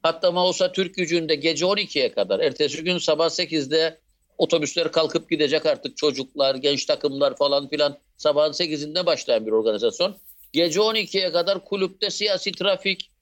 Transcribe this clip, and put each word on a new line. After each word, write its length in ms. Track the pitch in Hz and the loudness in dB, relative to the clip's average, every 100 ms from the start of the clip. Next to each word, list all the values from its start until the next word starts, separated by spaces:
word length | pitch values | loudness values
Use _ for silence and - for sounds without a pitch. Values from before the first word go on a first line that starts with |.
Hatta 280 | 165 165 180 | 0 2 0
Mausa 400 | 175 180 175 185 | 2 0 2 0
Türk 220 | 190 180 | 0 -4
gücünde 400 | 196 160 170 156 | -4 -2 -2 0
gece 320 | 151 165 147 180 | 0 0 0 0
on 100 | 202 | 0
ikiye 360 | 185 147 120 | -2 -2 0
kadar, 280 | - 95 98 | 0 0 2
ertesi 440 | 151 120 143 147 | 0 0 -2 -2
gün 140 | 165 180 | -4 -2
sabah 300 | - 151 165 | 0 2 0
sekizde 720 | - 160 156 131 160 160 - _ _ _ - | 0 -2 -2 0 0 0 -4 _ _ _ -2
otobüsler 540 | 165 170 147 170 156 | 2 2 0 -2 0
kalkıp 380 | 165 160 165 - | 0 0 -2 -4
gidecek 360 | 156 147 151 156 | 0 2 2 0
artık, 300 | 135 139 - | -2 -6 -2
çocuklar, 580 | 151 135 131 - 135 | -2 -2 -8 0 0
genç 300 | 131 143 139 | 2 0 0
takımlar 520 | - 151 147 139 143 123 | -2 0 0 2 0 2
falan 320 | 143 143 139 | 2 2 -2
filan. 300 | 147 147 143 _ _ | 0 0 -2 _ _
Sabahın 360 | 156 147 151 | 0 2 2
sekizinde 540 | 143 170 151 151 165 175 | 0 -4 -4 -4 -2 0
başlayan 400 | 147 - 113 110 | 0 2 0 2
bir 60 | |
organizasyon. 640 | 110 110 104 113 - 185 202 - - - | 2 2 2 0 0 -4 -4 -20 -20 -4
Gece 280 | 156 170 165 | 0 2 2
on 140 | 220 | 2
ikiye 380 | 220 180 190 185 | 0 -2 -2 0
kadar 320 | 165 175 190 | 0 0 -2
kulüpte 460 | - 202 185 - 202 | -4 -4 -4 -2 -6
siyasi 420 | - 208 190 - | -4 -2 -2 -4
trafik 580 | - 185 185 196 - - _ | -2 -2 0 -2 -4 -8 _